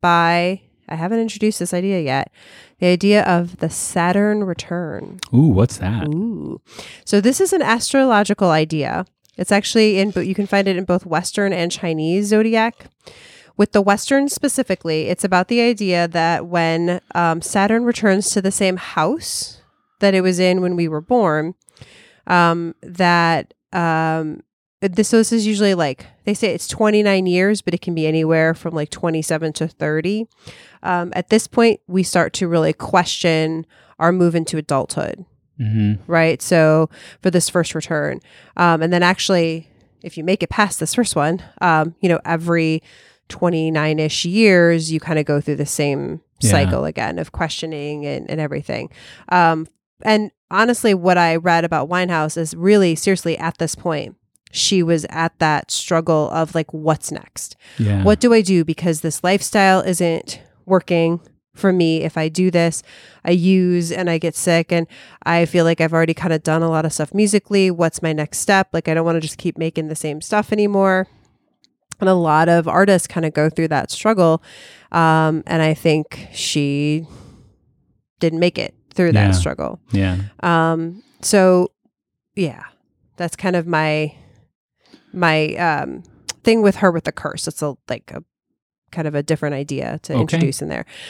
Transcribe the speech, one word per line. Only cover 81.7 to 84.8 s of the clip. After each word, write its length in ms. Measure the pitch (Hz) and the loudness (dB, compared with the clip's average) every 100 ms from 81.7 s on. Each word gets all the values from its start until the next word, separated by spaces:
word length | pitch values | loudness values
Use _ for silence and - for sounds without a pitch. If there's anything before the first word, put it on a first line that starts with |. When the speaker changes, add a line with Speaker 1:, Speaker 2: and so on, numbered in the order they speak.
| _ _ _ _ _ _ | _ _ _ _ _ _
Speaker 1:
yeah, 280 | - 165 - - _ _ _ _ - | -6 -6 -6 -20 _ _ _ _ -10
that's 200 | 170 - | -10 -6
kind 180 | 190 | -2
of 120 | 175 170 | -2 0
my, 480 | 160 156 151 151 - _ _ _ _ _ _ | -2 0 0 -2 -8 _ _ _ _ _ _